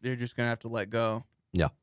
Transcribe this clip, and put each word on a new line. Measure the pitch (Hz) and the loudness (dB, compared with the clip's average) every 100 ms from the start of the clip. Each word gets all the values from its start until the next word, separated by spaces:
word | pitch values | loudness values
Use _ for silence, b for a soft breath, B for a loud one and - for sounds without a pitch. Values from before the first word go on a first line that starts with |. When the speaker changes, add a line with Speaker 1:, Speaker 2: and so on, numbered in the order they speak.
Speaker 1:
they're | 123 127 | -6 -4
just | 120 - | -4 -2
gonna | 120 | 0
have | 117 | 0
to | 117 | -4
let | 117 98 | -4 -2
go. | 113 113 110 - _ _ | 0 2 0 -6 _ _
Speaker 2:
Yeah. | 92 80 - | 2 2 0